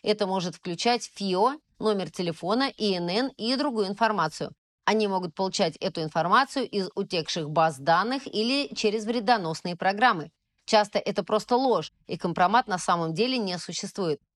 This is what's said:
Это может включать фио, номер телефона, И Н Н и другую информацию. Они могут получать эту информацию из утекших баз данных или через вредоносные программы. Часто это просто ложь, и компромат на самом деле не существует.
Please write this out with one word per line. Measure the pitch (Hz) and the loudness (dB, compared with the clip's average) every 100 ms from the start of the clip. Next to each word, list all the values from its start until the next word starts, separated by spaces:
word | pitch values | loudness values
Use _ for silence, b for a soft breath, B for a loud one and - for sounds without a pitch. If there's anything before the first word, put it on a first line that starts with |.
Это | - 208 196 | -2 0 0
может | 190 175 - | 0 -2 -6
включать | 185 175 233 240 - | -8 -2 0 0 -2
фио, | - 196 180 226 302 _ - | -8 -2 2 2 0 _ -6
номер | 220 202 - | -2 -2 -2
телефона, | - 175 160 175 233 269 - | -4 -4 -4 -2 0 0 -2
И | 208 180 | -2 0
Н | 175 | 0
Н | 196 262 - | 0 -2 -4
и | 220 262 | -4 -2
другую | 294 226 196 | -2 -2 -2
информацию. | 202 226 208 156 - 165 - _ _ - | 0 0 2 -2 -2 -10 -10 _ _ 0
Они | 214 208 | 2 2
могут | 190 185 | 0 -4
получать | - 190 185 180 151 | -2 -2 0 -2 0
эту | 185 175 | -6 -4
информацию | 160 170 165 220 269 277 240 | -4 0 4 4 2 -2 -4
из | 202 190 - | -2 -4 -4
утекших | 190 180 156 - 151 | -4 -4 -4 -4 -2
баз | 156 160 135 | 2 2 2
данных | 139 165 208 269 - | 2 2 2 -2 -4
или | 202 226 269 285 - | -4 0 0 -2 -2
через | 214 214 214 | 0 0 -2
вредоносные | 240 196 233 170 160 180 175 | -2 2 2 2 -4 -6 -2
программы. | 185 202 247 190 151 _ _ _ - | -2 2 2 2 -4 _ _ _ 2
Часто | 220 208 202 | 4 4 0
это | - 202 | -2 -2
просто | 175 - - 247 | 0 0 2 2
ложь, | 262 196 156 _ - | 4 2 -2 _ -10
и | 156 | -6
компромат | 185 165 180 226 254 | -2 2 4 4 2
на | 185 | -2
самом | - 175 165 | 0 0 0
деле | 160 240 254 | 0 0 0
не | 196 180 | -2 -6
существует. | - 170 190 - 180 143 _ | -8 -8 -8 -4 -2 -2 _